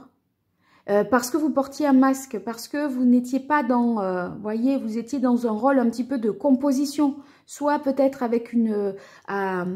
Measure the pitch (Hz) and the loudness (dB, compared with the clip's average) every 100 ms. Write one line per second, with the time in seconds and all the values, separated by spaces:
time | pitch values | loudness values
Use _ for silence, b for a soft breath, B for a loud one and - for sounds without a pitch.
0 | - _ _ _ _ _ b b - 202 | -14 _ _ _ _ _ b b 0 0
1 | 202 247 240 320 311 262 269 - 294 262 | 2 0 0 -2 0 0 -2 -2 4 6
2 | 269 262 - 208 233 226 - 294 294 254 | 4 2 -6 -10 -8 -10 -8 -4 -4 0
3 | 247 247 247 262 277 294 233 247 240 220 | 4 4 2 -4 0 0 2 2 2 0
4 | 190 180 180 - 208 220 254 269 220 226 | -2 -2 -4 -8 -6 -2 0 0 -2 -6
5 | 226 285 247 240 240 214 262 269 233 233 | -6 -2 0 2 0 0 2 4 2 0
6 | - 277 214 - 285 254 285 262 285 - | -4 -2 -2 0 2 2 2 0 -2 0
7 | 285 285 B B B - 285 294 285 269 | 0 -2 B B B -6 -2 0 0 2
8 | 269 269 240 233 233 233 226 208 202 196 | 2 0 -2 -2 0 0 0 0 -2 -6
9 | B B - 196 190 180 180 | B B -8 -4 -2 -2 -4